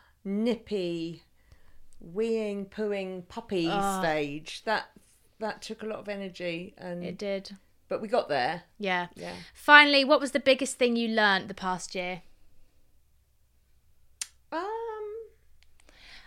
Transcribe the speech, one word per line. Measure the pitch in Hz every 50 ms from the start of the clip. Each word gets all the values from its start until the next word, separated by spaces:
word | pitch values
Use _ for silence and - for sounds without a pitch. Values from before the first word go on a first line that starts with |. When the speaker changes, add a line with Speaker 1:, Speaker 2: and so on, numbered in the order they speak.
| - _ _ _ -
Speaker 1:
nippy, | 196 196 202 220 240 226 226 - - 208 202 180 175 170 170 165 165 165 - - _ _ _ _ - - - - - - - - - - -
weeing, | - 170 165 202 226 233 226 220 214 208 202 202 196 196
pooing | - - 214 208 202 196 190 185 185 185 180
puppy | - - 226 - - 208 185 165 165
Speaker 2:
Ugh. | 196 202 196 196 196 190
Speaker 1:
stage. | 185 165 151 156 147 143 143 156 156 - - - -
That, | 226 214 180 - - - - _ _ _ _ _ _ _ -
that | 220 214 - -
took | - - 220 214 214
a |
lot | 220 214 -
of | -
energy. | 208 202 196 196 190 180 - 180 175 170 165 180 - -
And | - - 180 175 175 180
Speaker 2:
It | 180 180
did. | - 208 202 196 196 190 - 202 190 _ _ _ _ _ -
Speaker 1:
But | 196 -
we | 208
got | 208 214 233 - -
there. | 147 135 123 139 165 175 - _ _ -
Speaker 2:
Yeah. | 208 190 185 175 175 175 -
Speaker 1:
Yeah. | - 175 175 175 180 170 - -
Speaker 2:
Finally, | - - - 294 294 294 285 285 277 269
what | 254 302 277
was | 277 262
the | - 269
biggest | - 277 262 262 277 247 -
thing | - 254 240 233
you | 233 233 226
learnt | 220 220 214 208 196 190 - -
the | 190
past | - 190 185 185 175 - - -
year? | 190 180 180 185 175 - - - - - - - - - - _ - - _ _ - _ _ _ _ _ _ _ _ _ _ _ _ _ _ _ _ _ _ - - - - - - - - - _ _ -
Speaker 1:
Um. | - 320 359 403 440 453 466 453 427 427 427 415 415 453 453 427 - - _ - - - - - - - - - - - - - - - -